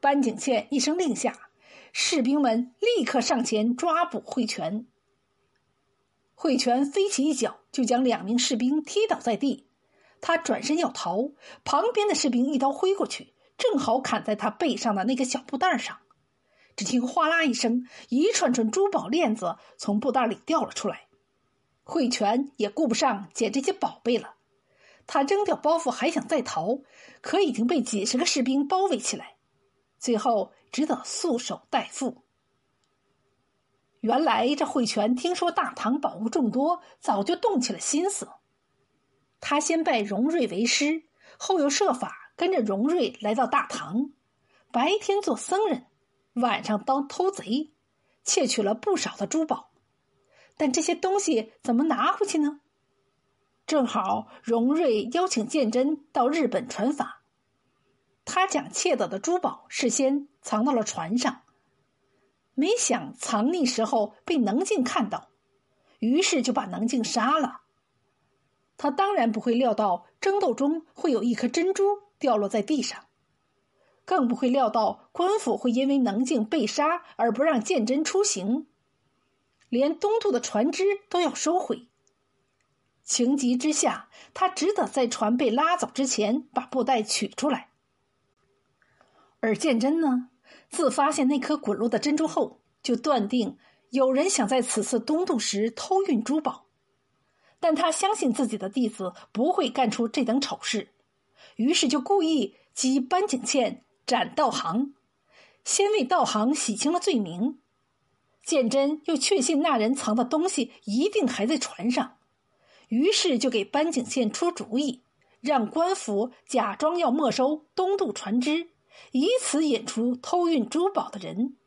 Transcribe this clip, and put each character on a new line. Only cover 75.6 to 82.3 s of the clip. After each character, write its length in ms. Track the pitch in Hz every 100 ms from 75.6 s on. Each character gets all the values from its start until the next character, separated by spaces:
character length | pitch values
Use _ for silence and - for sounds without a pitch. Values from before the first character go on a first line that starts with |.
| 254
因 160 | 233 262
为 120 | 277
能 260 | 240 196
静 200 | 247 285
被 220 | 214 320 226
杀 380 | - 294 349 - -
而 140 | 233
不 120 | 226
让 200 | 302 269
鉴 240 | 214 359 220
真 180 | 262
出 200 | 311 381
行， 420 | 403 - 190 254 311 _ _ _ _ _ _ _ _ _ _
连 280 | 240 277 339
东 220 | 415 440
渡 140 | 427
的 80 | 247
船 320 | - 208 254
只 120 | 277 381 403 _
都 120 | 349
要 120 | 330
收 260 | - 302 349
回。 260 | - 233 - _ _ _ _